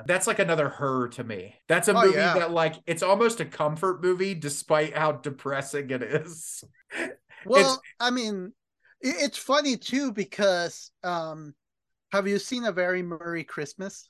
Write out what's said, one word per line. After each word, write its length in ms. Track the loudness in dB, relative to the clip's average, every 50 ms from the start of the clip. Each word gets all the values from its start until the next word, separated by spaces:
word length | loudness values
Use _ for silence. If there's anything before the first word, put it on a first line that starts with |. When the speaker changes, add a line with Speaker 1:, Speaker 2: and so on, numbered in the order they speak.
| -2
Speaker 1:
that's, 200 | 0 0 2 2
like, 140 | 0 2 2
another 300 | 2 2 4 2 2 0
her 400 | -2 -2 -2 -2 0 0 -2 -4
to 140 | -4 -8 -8
me. 320 | -8 -8 -10 -10 -12 -16 _ _ 2
That's 220 | 2 2 4 4
a 40 | 6 6
Speaker 2:
Oh, 40 | 8
Speaker 1:
movie 120 | 6 6 6
Speaker 2:
yeah. 160 | 4 4 4
Speaker 1:
that, 160 | 2 2 2
like, 240 | 2 2 2 2 0 -4 -6 -6
it's 160 | -4 0 2
almost 380 | 2 4 6 4 4 2 0
a 40 | -6
comfort 560 | -6 -4 -2 0 0 0 0 0 -2 0 0
movie 320 | 0 0 2 2 0 -2 -4
despite 600 | -4 -6 -6 -6 -6 -2 2 2 2 2 2 0 0
how 140 | 0 0 0
depressing 760 | -2 -4 -8 -8 -8 -6 -4 -4 -4 -4 -4 -6 -6 -4 -4
it 120 | -4 -4
is. 600 | -4 -2 -4 -4 -4 -6 -14 -16 -14 -14 -14 -14 -16 -20 _ _ _ -12
<laughs> 120 | -10 -8 -8 -8 -10 -14 _ _ -20 -12 0
Speaker 2:
Well, 280 | 4 6 8 8 6 4
Speaker 1:
It's 60 | 0 -4 -12 -6 -2
Speaker 2:
I 100 | 0 0
mean, 440 | 0 0 -2 -4 -4 -6 -8 -10 -14 _ _ _ _ _ _ _ _ _ -4
i-, 40 | -4 -2 0
it's 180 | -2 -2 -2 -4
funny 380 | -2 0 2 2 2 2 -2
too 380 | -4 -4 -4 -2 -2 -2 -2 -2
because, 800 | -4 -6 -6 -2 0 2 2 4 2 0 -4 -6 -10 -18 -20 _ _ -6
um, 500 | -4 -4 -4 -4 -6 -10 -12 -14 -16 -18 _ _ _ _ _ _ _ _ _ _ -4 -2
have 120 | 0 0 0
you 120 | 0 -2
seen 240 | -2 -4 -6 -4 -4
A 60 | -2
Very 320 | -2 0 0 0 0 -2 -4
Murray 400 | -6 -8 -10 -8 -8 -8 -8 -8
Christmas? 680 | -8 -8 -8 -8 -8 -8 -10 -12 -12 -12 -14 -20 _